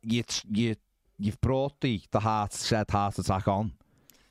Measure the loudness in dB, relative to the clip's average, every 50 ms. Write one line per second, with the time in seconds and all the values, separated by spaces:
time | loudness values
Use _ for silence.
0 | -4 -2 -2 -2 -2 -2 -6 -8 -6 -2 0 0 0 0 -2 -4 _ _ _ _
1 | _ _ _ -4 -4 -4 -2 0 0 0 2 0 -2 -4 -4 _ -2 -2 -2 -2
2 | -2 _ 0 0 2 2 2 2 0 -2 -4 -6 -2 0 0 0 2 2 2 2
3 | 2 0 -2 -2 0 0 0 2 2 2 2 2 0 -2 -4 -8 _ _ _ _
4 | _ -20 -20 _ _ _